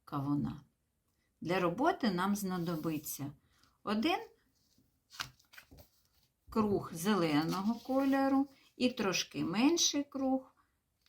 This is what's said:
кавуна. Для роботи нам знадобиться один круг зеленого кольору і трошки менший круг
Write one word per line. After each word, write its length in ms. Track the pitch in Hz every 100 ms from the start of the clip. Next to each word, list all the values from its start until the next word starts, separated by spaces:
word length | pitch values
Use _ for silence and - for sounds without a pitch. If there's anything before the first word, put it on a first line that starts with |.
| -
кавуна. 560 | 147 139 147 - - - _ _ _ _ _ _ _
Для 180 | 160 185
роботи 520 | 175 185 320 370 220
нам 240 | 180 190 202
знадобиться 960 | 190 180 170 165 165 156 - - 139 - _ _ _ _
один 360 | - 214 302 403 453 _ _ _ _ _ _ _ _ - - - _ - - - - _ _ _ _ _ -
круг 440 | 226 208 185 -
зеленого 840 | 160 185 202 165 147 165 180 196 226
кольору 720 | - 262 277 269 269 269 277 - _ -
і 140 | 247
трошки 540 | 247 196 175 - 143
менший 600 | 156 196 277 339 - 285
круг 520 | 285 269 262 262 262 _ _ _ _ _